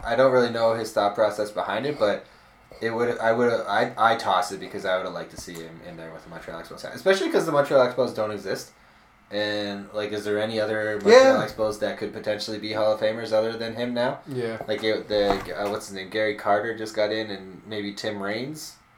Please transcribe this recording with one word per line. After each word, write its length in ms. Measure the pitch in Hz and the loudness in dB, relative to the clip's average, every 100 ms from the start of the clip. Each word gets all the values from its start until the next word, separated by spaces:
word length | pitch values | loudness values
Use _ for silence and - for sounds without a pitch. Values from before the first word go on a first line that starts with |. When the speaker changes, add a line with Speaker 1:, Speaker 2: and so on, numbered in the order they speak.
Speaker 1:
I 120 | 117 120 | -4 4
don't 160 | 135 | 6
really 180 | 127 120 | 6 4
know 240 | 113 113 | 2 2
his 180 | 113 110 | 2 -2
thought 220 | - 101 | 0 0
process 360 | 101 107 104 104 | 4 2 2 -4
behind 360 | 90 95 101 135 | -4 -4 -2 -4
it, 120 | 147 | 0
but 280 | 104 98 - - - _ _ - | 0 0 -6 -20 -20 _ _ -6
it 80 | 113 | -4
would, 260 | 113 120 - | 0 0 0
I 120 | 113 | 2
would, 180 | 117 120 113 101 | 4 4 2 0
I, 280 | 104 123 - | 0 0 2
I 200 | 113 110 | 2 2
tossed 360 | 107 92 - | 2 2 0
it 80 | 92 | -6
because 240 | 90 101 | -8 -6
I 140 | 95 92 | -2 0
would 80 | 92 | -2
have 80 | |
liked 160 | 87 80 | -8 -10
to 100 | - | -14
see 140 | - | -12
him 260 | 85 82 82 85 | -12 -12 -14 -16
in 80 | 82 | -14
there 160 | 80 | -14
with 120 | 80 | -16
the 40 | 85 | -16
Montreal 320 | 82 - 82 | -14 -12 -12
Expos 220 | 85 - | -12 -12
hat, 100 | - | -12
especially 360 | 123 185 190 330 | -2 4 4 4
'cause 160 | 214 165 | 2 2
the 60 | |
Montreal 340 | 143 135 139 123 | 2 6 6 6
Expos 280 | - 120 | 4 0
don't 180 | 104 107 | 0 -4
exist. 400 | 104 92 - - - _ _ _ _ _ | -4 -4 -6 -6 -20 _ _ _ _ _
And, 560 | 104 104 104 101 101 98 | -4 -2 -2 -4 -6 -8
like, 160 | 107 104 | -6 -4
is 140 | 104 | -4
there 160 | 104 104 | 0 0
any 180 | 110 113 | 0 0
other 400 | 107 107 107 107 | 0 0 -2 0
Montreal 180 | 196 240 | 8 10
Speaker 2:
Yeah. 240 | 262 262 - | 10 4 0
Speaker 1:
Expos 320 | - 107 104 | -2 -2 0
that 200 | 101 92 | -4 -4
could 140 | 104 | -6
potentially 460 | 110 107 104 107 107 | -6 -4 -4 -4 -8
be 140 | 107 | -6
Hall 180 | 107 107 | 0 2
of 60 | 107 | 2
Famers 320 | 110 113 113 | 0 -2 0
other 200 | 107 113 | 2 2
than 240 | 113 113 113 | -2 -6 -4
him 180 | 120 | -4
now? 240 | 120 123 - - | 0 -2 -2 -8
Speaker 2:
Yeah. 300 | 127 117 113 - | -6 -4 -6 -4
Speaker 1:
Like, 160 | 107 | -2
it, 240 | 110 107 - | 0 0 0
the, 240 | 104 101 98 85 82 | 2 2 2 -2 -6
uh, 140 | 101 | -4
what's 160 | 107 - | -4 -8
his 80 | |
name? 160 | 98 95 | -12 -6
Gary 240 | 104 107 | -2 0
Carter 420 | 104 107 104 113 110 | -2 2 2 2 -6
just 200 | 110 110 | -6 -2
got 160 | 104 | 0
in, 180 | 107 107 | 0 -4
and 320 | 95 95 90 | -8 -12 -18
maybe 280 | 90 107 101 | -10 -8 -8
Tim 260 | 98 110 104 | -6 -6 -6
Raines, 540 | 98 110 135 156 - - _ | -6 -6 -6 -10 -14 -18 _